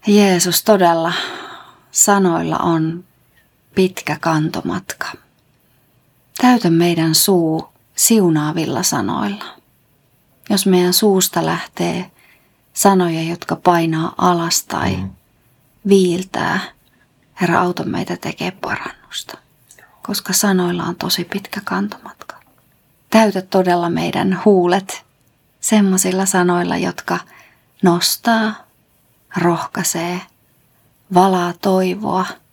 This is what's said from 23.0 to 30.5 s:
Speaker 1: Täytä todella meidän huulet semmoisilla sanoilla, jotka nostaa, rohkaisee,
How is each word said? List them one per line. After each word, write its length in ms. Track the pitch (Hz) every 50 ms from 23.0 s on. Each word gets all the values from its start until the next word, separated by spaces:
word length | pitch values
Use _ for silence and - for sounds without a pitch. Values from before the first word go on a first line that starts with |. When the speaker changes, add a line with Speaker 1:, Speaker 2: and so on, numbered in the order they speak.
| _ _
Speaker 1:
Täytä 320 | - 220 220 208 190 190
todella 480 | 185 - - 190 185 180 175 175 170 170
meidän 520 | 170 165 156 - - 185 196 196 190 175 -
huulet 600 | 214 202 185 175 175 180 196 190 - - - _ _ _ _ _ _ _ _ _ _ _ _
semmoisilla 640 | - - 226 214 202 196 190 185 - 185 185 185 190
sanoilla, 520 | 190 - 185 180 180 180 175 175 175 175 165
jotka 420 | - 175 175 - - - 180 - - _ - - - _ _ _ _ _ _ _ -
nostaa, 720 | 185 170 170 - - - - _ 233 226 226 220 214 214 - - _ _ _ _ _ _ _ _ _ _ _ _ _ - 180
rohkaisee, 840 | 170 175 170 160 - - _ - 175 - - 170 165 170 180 180 - _ _ _ _ _